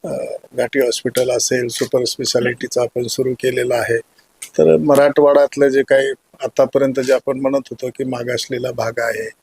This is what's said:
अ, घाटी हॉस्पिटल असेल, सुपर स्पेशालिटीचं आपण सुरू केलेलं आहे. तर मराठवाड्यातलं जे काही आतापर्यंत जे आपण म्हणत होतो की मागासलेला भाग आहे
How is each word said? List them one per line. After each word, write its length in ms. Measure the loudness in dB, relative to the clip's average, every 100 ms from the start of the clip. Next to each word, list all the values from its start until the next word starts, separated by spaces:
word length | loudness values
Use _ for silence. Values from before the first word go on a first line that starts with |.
अ, 320 | -8 -8 -8 -12 -10 -6
घाटी 240 | -2 -2
हॉस्पिटल 500 | -2 -4 -4 -2 0
असेल, 380 | 0 0 -2 -2
सुपर 360 | -4 -2 0
स्पेशालिटीचं 760 | -2 -4 -2 0 -2 -4 -4 -2
आपण 260 | -2 -4 -6
सुरू 260 | -2 -4
केलेलं 420 | -2 -2 -2 0 -2
आहे. 220 | 0 -2 -4 _ _ _ -6 2
तर 200 | 4 4
मराठवाड्यातलं 880 | 4 4 4 4 4 6 4 2 2
जे 160 | 2
काही 240 | 2 2 2 -6 _ _
आतापर्यंत 600 | -6 0 2 2 0 0
जे 140 | 0
आपण 260 | 0 0 -2
म्हणत 280 | -2 -2 -6
होतो 200 | -10 -10
की 140 | -6
मागासलेला 680 | -6 -6 -6 -6 -6 -6 -6
भाग 200 | -4 -4 -2
आहे 320 | -4 -4 -8 _